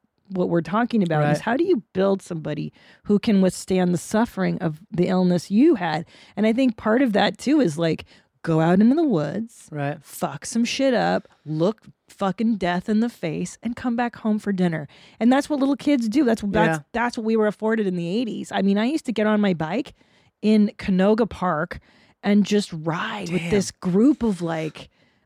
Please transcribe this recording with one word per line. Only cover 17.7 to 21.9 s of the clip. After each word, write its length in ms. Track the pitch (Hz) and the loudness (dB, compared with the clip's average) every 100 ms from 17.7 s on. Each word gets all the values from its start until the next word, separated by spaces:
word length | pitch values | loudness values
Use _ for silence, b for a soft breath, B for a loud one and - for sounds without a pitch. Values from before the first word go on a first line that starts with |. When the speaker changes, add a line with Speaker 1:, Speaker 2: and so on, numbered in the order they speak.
| 220 202 | 0 -2
Speaker 1:
in 80 | 180 | -2
the 100 | 170 | -4
eighties. 440 | 202 240 202 190 | -4 -4 -6 -6
I 100 | 202 | 0
mean, 160 | 196 196 | 2 2
I 60 | |
used 220 | 233 311 - | 0 -2 -4
to 60 | |
get 140 | 220 214 | -2 2
on 140 | 214 | 2
my 120 | 202 | 2
bike 400 | 170 156 202 - - b b b _ | 0 -2 -4 -6 -12 b b b _
in 280 | 208 214 208 - | 2 4 4 0
Canoga 500 | - 185 196 214 220 | -2 2 4 2 0
Park 520 | - 180 151 170 - b | -2 -2 -2 -4 -8 b